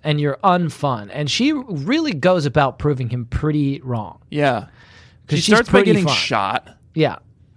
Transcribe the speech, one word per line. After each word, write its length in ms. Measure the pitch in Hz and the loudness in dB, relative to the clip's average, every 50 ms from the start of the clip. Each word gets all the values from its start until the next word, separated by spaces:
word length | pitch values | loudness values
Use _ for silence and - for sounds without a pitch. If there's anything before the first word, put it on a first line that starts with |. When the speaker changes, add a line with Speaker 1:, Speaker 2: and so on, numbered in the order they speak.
Speaker 1:
and 180 | - 151 151 147 | -4 -2 0 0
you're 180 | 147 147 135 - | 0 -2 -2 0
unfun." 680 | - 190 180 180 170 151 - - 147 139 123 107 104 101 | 2 2 2 2 0 -2 -4 -4 -4 -2 -2 -4 -8 -10
And 180 | - 143 151 135 | -8 -6 -6 -4
she 220 | - - 247 294 | -2 0 0 0
really 600 | 311 269 254 226 180 139 135 190 277 320 320 294 185 | 0 -2 -6 -8 -8 -6 -2 -2 -2 0 -2 -2 -2
goes 320 | 135 120 185 185 175 143 | 0 2 2 2 2 0
about 320 | 143 120 156 139 131 - - | 0 2 2 2 0 0 -2
proving 300 | - 147 139 127 127 117 | -2 -2 -2 -2 -4 -6
him 180 | 127 123 113 | -6 -6 -6
pretty 540 | 120 - - 147 151 151 151 143 139 139 139 | -6 -4 -4 -2 -2 0 0 0 -2 -4 -6
wrong. 360 | 131 127 120 113 104 82 80 - _ - | -6 -6 -6 -6 -6 -10 -14 -20 _ -8
Speaker 2:
Yeah. 360 | - 147 147 135 123 104 - - - - - - - - - - _ _ _ - | -2 0 0 2 0 0 -4 -10 -16 -20 -20 -20 -20 -20 -20 -20 _ _ _ -4
Speaker 1:
'Cause 100 | 147 170 | -2 0
Speaker 2:
She 40 | |
Speaker 1:
she's 20 | - | 2
Speaker 2:
starts 220 | 208 208 226 240 - | 4 4 4 4 4
by 40 | - 196 | 4 4
Speaker 1:
pretty 140 | 196 214 | 6 6
Speaker 2:
getting 120 | 214 202 175 | 4 4 2
Speaker 1:
fun. 80 | 151 127 | 2 0
Speaker 2:
shot 600 | - - - 123 107 98 98 117 127 - - - _ _ _ - | 0 -2 -2 0 0 0 0 -2 -4 -6 -10 -20 _ _ _ -2
Speaker 1:
Yeah. 220 | 160 151 127 87 - - _ _ _ _ _ _ | 0 0 0 -2 -4 -16 _ _ _ _ _ _